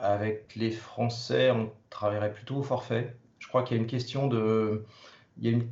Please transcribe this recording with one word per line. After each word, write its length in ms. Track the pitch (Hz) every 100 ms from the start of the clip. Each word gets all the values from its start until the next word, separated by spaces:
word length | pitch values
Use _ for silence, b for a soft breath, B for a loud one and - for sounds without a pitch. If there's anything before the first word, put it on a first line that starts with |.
avec 560 | 101 104 107 107 - 110
les 140 | 113
Français, 800 | 113 - - 120 - - 127 127
on 200 | 113 110 - _
travaillerait 420 | - 104 104 104
plutôt 240 | - - 139
au 60 |
forfait. 520 | 127 123 - 117 120 - _ -
Je 80 | -
crois 160 | 127
qu'il 140 | 123 117
y 20 |
a 40 |
une 60 | 113
question 380 | 127 120 135 139
de, 600 | 117 110 110 107 107 110 B B B B -
il 80 |
y 40 | 117
a 20 |
une, 160 | 117 117